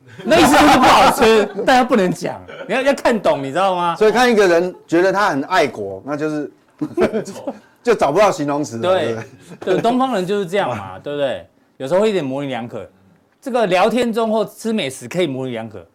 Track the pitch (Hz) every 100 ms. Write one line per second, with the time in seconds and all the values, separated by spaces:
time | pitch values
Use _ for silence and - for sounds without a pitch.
0 | - - - 330 302 370 302 262 254 -
1 | 269 - 226 220 208 190 185 254 247 247
2 | 180 165 156 113 90 - - 240 269 269
3 | 302 226 175 143 135 147 196 180 175 165
4 | 214 220 247 220 190 170 180 175 - 165
5 | 190 190 208 143 143 185 139 110 98 95
6 | 123 147 156 151 143 - _ - 143 143
7 | 202 214 - - - - _ _ 240 202
8 | 139 160 208 175 143 147 135 113 180 185
9 | 139 113 - - - 165 - 370 226 247
10 | 262 214 180 208 185 196 160 110 95 95
11 | - 147 135 98 82 _ _ - 131 180
12 | 220 190 139 135 139 120 117 113 87 _
13 | _ _ _ _ 277 240 208 180 214 226
14 | 240 226 226 220 196 - 220 220 139 -
15 | 120 170 170 127 131 113 113 101 82